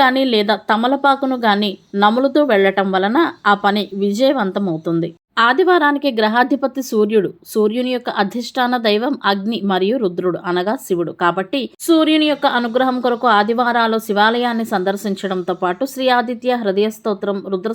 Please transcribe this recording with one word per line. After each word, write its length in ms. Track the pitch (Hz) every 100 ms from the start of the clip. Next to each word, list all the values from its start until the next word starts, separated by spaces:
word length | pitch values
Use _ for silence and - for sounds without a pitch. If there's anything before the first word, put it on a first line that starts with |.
గాని 220 | 269 262 269 214
లేదా 220 | 208 196 -
తమలపాకును 680 | 220 247 269 277 269 269 247 226
గాని 260 | 202 208 - _ 202 208
నములుతూ 380 | 233 269 285 294
వెళ్ళటం 360 | 202 196 190 196 185
వలన 240 | 196 262 320 - 208
ఆ 40 | 202 202
పని 180 | 208 190 196 202
విజయవంతమవుతుంది. 1080 | 208 269 277 196 185 196 160 170 165 165 - _ - 233
ఆదివారానికి 640 | 262 359 359 294 285 285 226
గ్రహాధిపతి 640 | 220 233 254 285 - 269 254
సూర్యుడు. 400 | 214 208 220 170 - -
సూర్యుని 400 | 220 214 233 254
యొక్క 160 | 247 240 -
అధిష్టాన 520 | 196 233 240 - 247 247 226
దైవం 280 | 208 254 277 196
అగ్ని 260 | 202 196 233 196
మరియు 240 | 185 190 262
రుద్రుడు 360 | 196 175 180 165 185
అనగా 240 | 175 185 262
శివుడు. 280 | - 175 160 -
కాబట్టి 400 | 175 170 190 277 220 - -
సూర్యుని 420 | 320 311 311 302
యొక్క 160 | 285 277 240
అనుగ్రహం 400 | 240 240 262 254 247
కొరకు 220 | 233 247 208
ఆదివారాలు 580 | 208 233 240 233 226 220 220
శివాలయాన్ని 600 | 202 214 240 240 226 226
సందర్శించడంతో 800 | 202 185 202 214 190 196 185 180 180
పాటు 200 | 180 180 269
శ్రీ 120 | 254 262 247
ఆదిత్య 380 | 240 240 247 247
హృదయ 280 | 214 190 214 214
స్తోత్రం, 420 | 226 202 202 196 190
రుద్ర 200 | 190 214